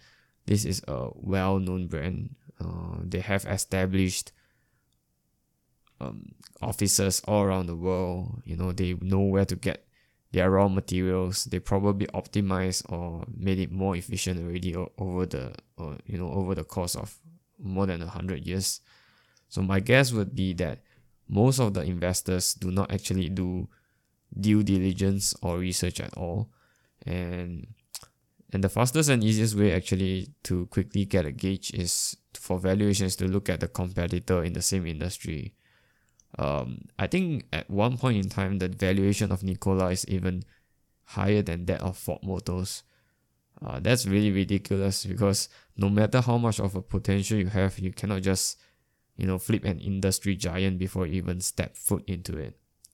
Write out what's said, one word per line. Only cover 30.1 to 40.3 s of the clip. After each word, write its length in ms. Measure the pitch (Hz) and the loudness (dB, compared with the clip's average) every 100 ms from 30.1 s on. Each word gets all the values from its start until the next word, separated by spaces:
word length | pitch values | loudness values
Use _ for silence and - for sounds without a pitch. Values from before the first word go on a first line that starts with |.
| 92 107 - | -2 -6 -8
to 240 | - 90 90 | -2 -2 0
quickly 380 | - - 101 | -2 0 0
get 200 | 98 95 | 2 0
a 60 | 76 | 0
gauge 420 | - 95 95 - | -2 -2 -2 -4
is 440 | - 87 - - - _ | -4 -2 -2 -4 -8 _
for 240 | - - 92 | -12 -4 -2
valuations 560 | 92 98 104 101 92 | 2 4 4 2 0
to 140 | - 95 | 0 0
look 200 | 98 - | 0 0
at 120 | 82 | -2
the 80 | 95 | -2
competitor 760 | - 90 92 85 90 - 90 | -2 -4 -2 -2 -2 0 0
in 120 | 82 | 0
the 80 | 90 | -2
same 260 | - 95 82 | -2 -2 -2
industry. 640 | 78 87 - - - 104 - _ _ _ _ _ _ _ - | -4 -6 -6 -8 -8 -8 -14 _ _ _ _ _ _ _ -4
Um, 500 | 69 71 62 - - - | -2 -2 -4 -10 -12 -6
I 80 | 98 | -2
think 380 | 180 175 147 - | 0 0 -2 -4
at 180 | 80 - | -8 -2
one 260 | 98 117 127 | 0 0 2
point 280 | 131 107 | 2 2
in 40 | 95 | 0
time, 300 | - 95 98 | -2 -2 0
the 100 | 92 | -2
valuation 640 | 92 95 98 98 101 101 | 0 2 4 4 4 0
of 140 | 95 | 0
Nikola 480 | 95 90 98 95 92 | -2 -2 2 2 2
is 120 | 90 - | 0 0
even 340 | 95 92 | 0 0